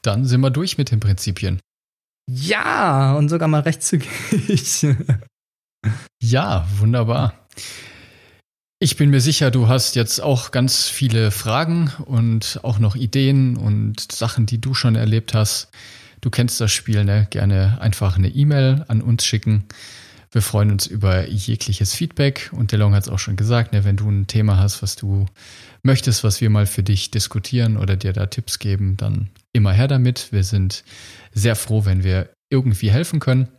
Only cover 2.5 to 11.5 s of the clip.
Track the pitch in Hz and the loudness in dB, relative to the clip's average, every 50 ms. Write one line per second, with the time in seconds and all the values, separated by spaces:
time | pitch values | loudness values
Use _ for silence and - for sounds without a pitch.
2.5 | 214 208 - - - - 208 175 139 135 135 135 135 151 147 147 165 170 165 156 | -2 -2 0 0 0 2 2 2 4 4 4 4 4 4 2 2 2 0 2 2
3.5 | 156 151 143 160 156 - - - - 151 - - - - - - 220 175 - - | 2 2 2 0 -2 -2 -2 0 0 0 -2 -4 -10 -10 -4 -2 -2 0 0 2
4.5 | 208 139 - - - - - 147 131 - - - 120 - - - _ _ _ _ | 0 0 0 -2 -2 0 2 2 2 0 2 -2 -2 -2 -2 -12 _ _ _ _
5.5 | _ _ _ _ _ _ - 107 110 - - - _ _ 117 113 123 131 - - | _ _ _ _ _ _ -4 -4 -4 -4 -10 -20 _ _ 0 0 2 2 0 0
6.5 | 107 92 82 92 98 101 107 113 120 123 113 113 117 143 139 110 - _ _ _ | -2 -2 -2 -2 0 2 2 2 2 2 0 0 0 0 0 -2 -4 _ _ _
7.5 | _ - - - - - - - - - - - _ _ _ _ _ _ _ _ | _ -18 -16 -16 -16 -18 -20 -20 -20 -20 -20 -20 _ _ _ _ _ _ _ _
8.5 | _ _ _ _ _ _ 185 139 - - 147 143 139 135 120 156 151 - 151 131 | _ _ _ _ _ _ -2 -2 2 4 4 4 4 4 4 2 2 2 2 2
9.5 | 117 131 117 113 127 127 117 - - 123 113 - - - - 147 135 120 - - | 2 4 4 4 4 2 0 0 -2 -2 -2 -2 -2 -4 0 0 0 0 -2 -4
10.5 | - 127 127 131 - - - - - - 139 123 113 113 110 107 98 - - 113 | -2 0 0 2 0 0 -2 -4 -2 -2 0 0 2 2 2 0 0 -2 -4 -2